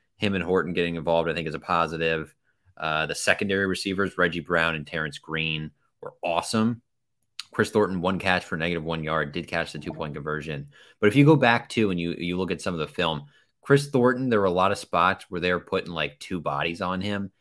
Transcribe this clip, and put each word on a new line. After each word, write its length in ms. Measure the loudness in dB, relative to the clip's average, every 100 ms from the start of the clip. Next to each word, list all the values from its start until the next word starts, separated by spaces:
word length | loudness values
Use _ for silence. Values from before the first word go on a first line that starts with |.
| _ -4
Him 180 | -2
and 100 | -2
Horton 300 | 0 0 0
getting 220 | -2 -2 -2
involved, 320 | 0 0 0
I 60 |
think, 140 | -2 -6
is 60 |
a 60 | -6
positive. 760 | -2 0 0 -2 -2 -2 -6 _ _ _ _ -8
Uh, 300 | -4 -2 -4
the 80 |
secondary 520 | -2 0 2 2 0 0
receivers, 500 | -2 -2 -2 -2 2
Reggie 200 | 0 0
Brown 340 | 0 2 2 -2
and 100 | -6
Terrence 320 | -6 -6 -8
Green, 520 | -8 -4 -4 -4 -8 -14 _ _
were 140 | -16 -8
awesome. 600 | -4 -2 0 0 0 -2 _ _ _ _ _ -20 -6
Chris 180 | -2 2
Thornton, 300 | 2 2 2
one 180 | 0 0
catch 240 | 2 0
for 120 | 0 -4
negative 280 | -2 -2
one 180 | -4 -4
yard, 300 | -2 -2 -2
did 160 | -6 -4
catch 240 | -4 -4
the 60 | -6
two-point 340 | -10 -8 -8
conversion. 540 | -8 -6 -6 -6 -8 -10 -20 -20 0
But 80 | 4
if 80 | 6
you 80 |
go 100 | 8
back 340 | 8 6 4 2
to 200 | 0 2
and 80 | 2
you, 140 | -2
you 240 | -4 -2 -2
look 140 | -2
at 80 | -4
some 140 | -4
of 60 | -4
the 60 | -4
film, 400 | -2 -2 -2 -8 _ _ _
Chris 280 | 4 4 4
Thornton, 400 | 2 4 2 2
there 80 | 2
were 60 | 4
a 40 |
lot 200 | 4 2
of 80 | 0
spots 480 | -2 2 2 2 -4
where 120 | -4
they 120 | 0
were 60 | -2
putting, 300 | -2 -4 -4
like, 260 | -4 -6 -6
two 200 | -8 -6
bodies 400 | -4 -4 -4 -4
on 200 | -4 -4
him 320 | -4 -4 -6 _